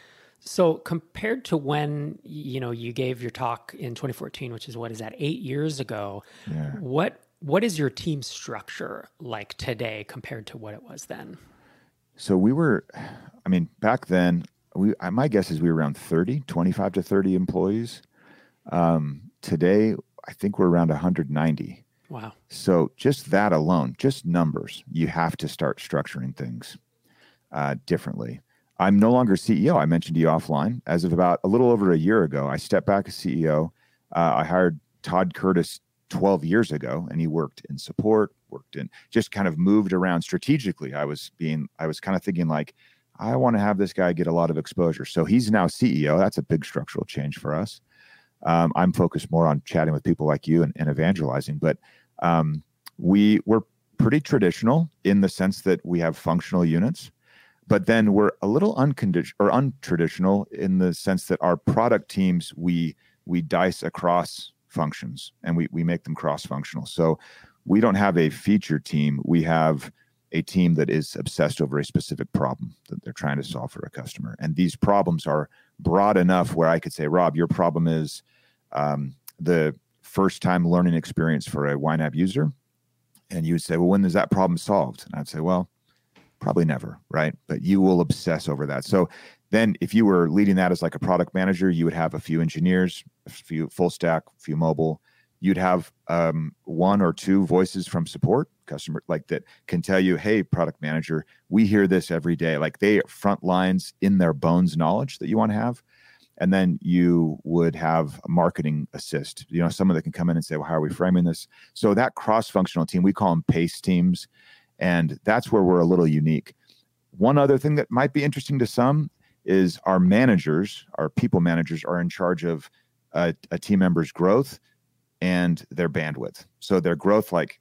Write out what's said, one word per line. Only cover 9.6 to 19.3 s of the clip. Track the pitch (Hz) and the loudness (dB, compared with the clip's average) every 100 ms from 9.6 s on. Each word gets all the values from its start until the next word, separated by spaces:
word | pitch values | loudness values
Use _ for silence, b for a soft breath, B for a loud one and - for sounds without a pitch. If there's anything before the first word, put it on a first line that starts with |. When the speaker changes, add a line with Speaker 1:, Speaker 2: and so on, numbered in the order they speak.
| - 113 117 110 104 | -8 -6 -6 -10 -14
Speaker 1:
compared | - - 120 107 | -16 -14 -14 -14
to | 117 | -16
what | 107 | -16
it | 107 | -16
was | 240 - - | -18 -18 -16
then? | - - - b b b b b _ _ - | -16 -16 -20 b b b b b _ _ -12
Speaker 2:
So | - 95 | -2 2
we | 101 | 2
were, | 139 160 101 - B B B B - 92 | 2 2 0 -2 B B B B -10 0
I | |
mean, | 92 82 _ | 0 0 _
back | 110 123 - | 0 0 2
then, | 90 87 87 - _ _ - | 2 4 2 -2 _ _ 0
we, | 101 - | 0 0
I, | 90 | -2
my | 107 143 | -2 2
guess | 107 92 | 2 0
is | 80 | 0
we | 85 | 2
were | 80 | 2
around | 73 71 | 0 -4
thirty, | - 82 90 143 131 | -2 0 0 -2 -4
twenty-five | - 90 104 95 | -2 0 0 -2
to | 92 | -2
thirty | 90 98 98 92 | 0 0 2 0
employees. | 90 87 92 107 117 - b b b b b b - | 0 -2 0 -2 -6 -12 b b b b b b -6
Um, | 87 85 82 73 71 98 | 0 2 2 -2 -8 -16